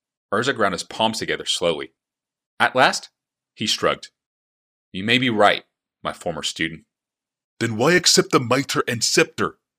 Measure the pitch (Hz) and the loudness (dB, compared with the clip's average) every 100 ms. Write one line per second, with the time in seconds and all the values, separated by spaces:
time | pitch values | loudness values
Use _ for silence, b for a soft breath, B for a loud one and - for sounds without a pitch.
0 | _ _ - 101 123 120 101 87 - - | _ _ -6 -4 -2 0 -2 -2 -8 -2
1 | 113 110 82 78 78 - 87 76 69 _ | -2 -2 -6 -6 -4 -2 0 -2 -6 _
2 | _ _ _ _ _ - - 127 151 190 | _ _ _ _ _ -2 0 4 2 2
3 | - _ _ _ _ - 107 - 80 69 | -10 _ _ _ _ -8 -4 0 0 -2
4 | - _ _ _ _ _ _ _ _ 92 | -6 _ _ _ _ _ _ _ _ -6
5 | 107 123 127 110 101 - - _ _ _ | 0 2 2 4 4 4 -4 _ _ _
6 | 78 76 90 78 71 - 82 82 _ _ | -10 -8 -8 -6 -6 -4 -6 -6 _ _
7 | _ _ _ _ _ - 117 107 135 180 | _ _ _ _ _ -6 -4 0 2 4
8 | 170 - 190 156 123 131 139 147 - 123 | 4 2 4 2 2 -2 0 -4 -4 -2
9 | - - 160 - 92 - _ | 0 2 2 0 -4 -4 _